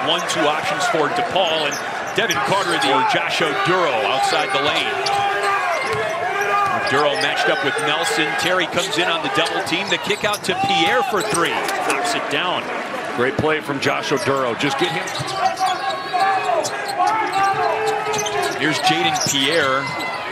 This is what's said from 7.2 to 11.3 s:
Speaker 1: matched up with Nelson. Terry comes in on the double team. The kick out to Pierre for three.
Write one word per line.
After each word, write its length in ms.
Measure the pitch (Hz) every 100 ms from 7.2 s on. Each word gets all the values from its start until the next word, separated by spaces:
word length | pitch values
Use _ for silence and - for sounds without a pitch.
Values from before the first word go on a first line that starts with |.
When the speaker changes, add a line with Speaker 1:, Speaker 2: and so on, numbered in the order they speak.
Speaker 1:
matched 280 | 151 147 185
up 140 | 151 147
with 80 | 127 147
Nelson. 400 | 151 165 151 156 160
Terry 260 | 170 185 170
comes 300 | 170 175 -
in 80 | 175
on 140 | 165
the 80 | 151 -
double 260 | - - -
team. 220 | 175 -
The 80 | 254
kick 260 | - 208
out 200 | 208 208 -
to 80 | 180 -
Pierre 340 | - - 254
for 180 | 214 202
three. 280 | -